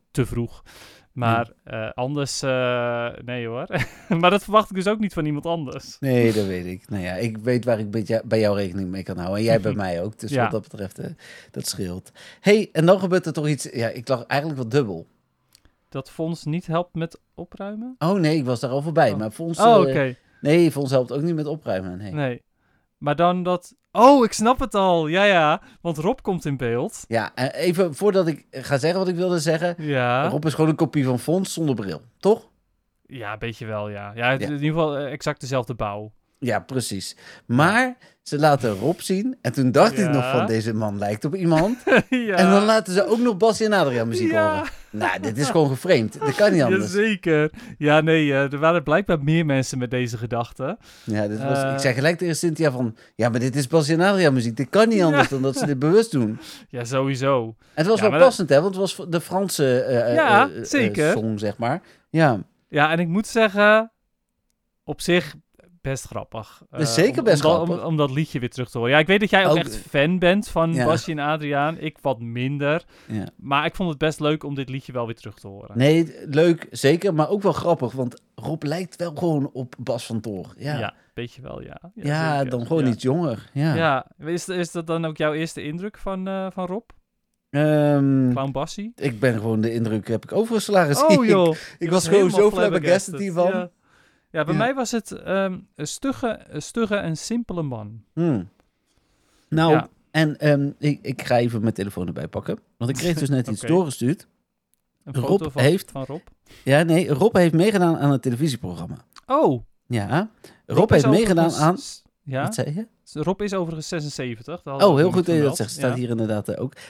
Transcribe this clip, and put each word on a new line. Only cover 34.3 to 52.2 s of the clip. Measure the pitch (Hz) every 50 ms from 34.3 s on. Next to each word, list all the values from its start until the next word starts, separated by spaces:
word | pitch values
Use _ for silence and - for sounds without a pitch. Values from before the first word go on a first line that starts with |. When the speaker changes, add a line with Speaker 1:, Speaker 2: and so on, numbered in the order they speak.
Speaker 1:
het | 135 127
Speaker 2:
Ja. | 104
Speaker 1:
is | 151
in | 147 143 143
ieder | 156 156 165
geval, | 160 151 143
eh, | 139 147 131
exact | 143 135 - 156 143 -
dezelfde | - 123 139 131 113 - 123
bouw. | 110 117 104 101 104 107 107 - _ _ _ _ _
Speaker 2:
Ja, | - 120 104 98
precies. | - - 131 131 110 - 104 98 - - - - - - - - _
Maar | - 117 135 156 180 208 240 254 254 247 - - - _ _
ze | _ - 147 143
laten | 151 151 143 127 123 113
Rob | 101 95 110 147 180 -
zien. | - - 190 190 214 254 254 -
En | - 127
toen | - 139 131 127
dacht | 117 143 190 226
ik | 262 247
Speaker 1:
Ja. | 196 160
Speaker 2:
nog | 143 135 127 127
van, | 135 123 110
"Deze | 110 113 113 107 117 110
man | 110 113 104 101 101
lijkt | 101 104 107 107 -
op | 151 160
iemand." | 196 175 170 165 156 170 214 247 - -
Speaker 1:
<laughs> | 302 269 226 - -
Ja. | 262 247 233 214 190
Speaker 2:
En | 175 185 190
dan | 196 202 208
laten | 214 220 220 220 185
ze | 180 208 190
ook | - 226 226
nog | 247 247 214
Bassie | 170 220 226 208 - 220
en | 214
Adriaan | 208 190 160 139 123 120 113 117
muziek | 117 - 339 320
Speaker 1:
Ja. | 330 320 320 311 311
Speaker 2:
horen. | 302 302 - - - - _
Nou, | - - - 92 90 95
dit | 95 110 107 127
is | 147 185
gewoon | 214 165 151 135
geframed. | 131 123 - 180 180 127 110 104 - -
Dat | 147 143 131
kan | - 208 208
niet | 190 165
anders. | 135 - - 190
Speaker 1:
Jazeker. | - - 180 202 214 226 208 180 - 170 156 151 151 156 - - - - 135 -
Ja, | 151 147 151 156
nee, | 156 160 160 160 151 143
eh, | 135 135 139 135
er | 143 143
waren | 151 165 175 175
blijkbaar | 139 151 151 185 202 - 175 151 139
meer | 147 160 170 165
mensen | 147 139 135 127 - - 131
met | 123 117
deze | 127 127 123 117 117 110
gedachten. | 120 113 120 117 117 - - - 131 143 208 - _ - - - -
Speaker 2:
Ja, | - 107 107 104 104
dit | 107 110
was, | 113 113 139 139
Speaker 1:
Eh. | 135 135
Speaker 2:
ik | 135 135
zei | 139 135 120
gelijk | 135 139 160 165
tegen | 160